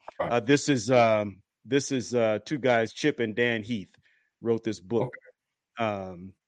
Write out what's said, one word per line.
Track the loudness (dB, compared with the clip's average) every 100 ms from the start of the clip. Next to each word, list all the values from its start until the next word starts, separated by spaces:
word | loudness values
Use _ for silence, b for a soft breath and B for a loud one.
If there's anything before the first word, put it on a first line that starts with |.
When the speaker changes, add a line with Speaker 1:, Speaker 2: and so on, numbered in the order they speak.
| -20 -6
Speaker 1:
Right. | -2
Speaker 2:
Uh, | 0
this | 4 2 4
is, | 0 4
um, | 4 6 4 0 -8 _ _ -2
this | -2 0
is, | -6 -2
uh, | 0 2 0 -4
two | -2
guys, | 2 2 0
Chip | 0 -2 0
and | -4 0
Dan | 0 0
Heath, | -4 -8 -8 _ _ _ _ _
wrote | -2 -2
this | -2 -8
book, | -4 -2 -2 -6 -20 _ _ _ _ -4
Speaker 1:
Okay. | -4
Speaker 2:
um, | -2 -8 -12 -16 -20